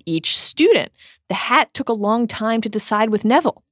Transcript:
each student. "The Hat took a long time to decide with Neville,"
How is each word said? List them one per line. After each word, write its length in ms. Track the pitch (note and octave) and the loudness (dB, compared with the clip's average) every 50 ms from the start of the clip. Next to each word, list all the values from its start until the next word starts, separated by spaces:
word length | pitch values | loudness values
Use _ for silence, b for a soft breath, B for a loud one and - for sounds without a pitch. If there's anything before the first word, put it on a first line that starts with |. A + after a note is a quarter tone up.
| _ | _
each 300 | - E3 D#3+ D#3 - - - | -4 -4 -4 -2 -4 -4 -4
student. 520 | - - - - D#4 A4 A4 E3+ - - b b b b b b b _ | -6 -6 0 2 4 4 4 2 0 -4 b b b b b b b _
"The 60 | F#3 | -8
Hat 380 | F#3+ - - B3 D#4 B3+ - _ | -6 -2 2 2 2 2 0 _
took 140 | - - - | -8 -4 -4
a 20 | |
long 340 | A#3 G#3+ G3+ G#3 A3 A#3+ A#3+ | -2 -2 0 0 0 0 0
time 340 | A3 - - G#3+ A3 A3+ A3+ | -4 -4 -6 -4 -2 -2 -2
to 60 | G#3+ A3+ | -4 -4
decide 420 | G#3 G#3+ - - G#3+ G#3 A3 A3 | -6 -6 -4 -2 0 0 2 0
with 140 | G#3+ G3+ - | 0 0 2
Neville," 380 | G#3+ A#3+ C4 A3+ - - - _ _ | 4 2 4 2 0 -4 -4 _ _